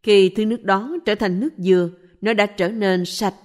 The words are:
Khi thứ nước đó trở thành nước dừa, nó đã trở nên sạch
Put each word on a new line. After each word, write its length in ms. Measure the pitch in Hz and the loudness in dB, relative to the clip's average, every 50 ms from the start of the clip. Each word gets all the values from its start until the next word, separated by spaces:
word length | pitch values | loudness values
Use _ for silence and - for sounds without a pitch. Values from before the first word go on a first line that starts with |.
Khi 260 | - 220 208 196 190 185 | 2 4 6 6 6 4
thứ 180 | 185 - 214 | 2 -2 -2
nước 180 | 214 226 220 - | -2 -4 -4 -2
đó 320 | 196 196 196 220 277 339 339 - | -2 -2 -2 -2 -8 -10 -6 -4
trở 100 | - 208 | -4 -2
thành 260 | 208 233 190 180 185 | -2 -2 -2 -2 -2
nước 120 | 247 320 - - | -4 -6 -6 -4
dừa, 320 | 175 190 185 180 175 170 175 _ _ _ _ _ | 2 2 4 4 2 -2 -6 _ _ _ _ _
nó 120 | 190 214 | -4 -2
đã 140 | 233 208 208 | 0 0 -2
trở 220 | 202 208 - 180 180 | -2 -2 -4 -4 -4
nên 360 | 226 226 208 190 185 180 175 | -4 -2 -2 0 0 0 -2
sạch 300 | 175 - - 220 190 185 - | -6 -6 -4 -4 -6 -6 -8